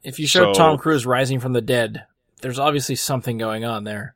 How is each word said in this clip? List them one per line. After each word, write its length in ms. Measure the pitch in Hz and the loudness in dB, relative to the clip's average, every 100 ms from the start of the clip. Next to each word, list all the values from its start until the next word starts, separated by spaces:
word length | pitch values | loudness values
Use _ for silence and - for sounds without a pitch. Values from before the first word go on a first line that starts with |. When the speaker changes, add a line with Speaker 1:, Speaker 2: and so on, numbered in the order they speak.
Speaker 1:
If 140 | - 131 | -14 -6
you 60 | 147 | 0
show 280 | 180 104 | 4 4
Speaker 2:
So 40 | 165 | 6
Speaker 1:
Tom 200 | 165 - | 4 4
Cruise 260 | 156 151 120 | 0 0 2
rising 340 | 123 131 131 | 0 0 -2
from 140 | 127 | 0
the 80 | 123 | -2
dead, 440 | 113 123 113 110 - _ _ _ | 0 0 0 -6 -16 _ _ _
there's 160 | 131 127 | -8 0
obviously 360 | 143 147 131 131 | 0 0 -2 -4
something 420 | - 135 131 117 | -2 -2 -2 -4
going 280 | 110 110 117 | -2 -4 -4
on 180 | 110 | -6
there. 320 | 104 104 131 | -6 -8 -10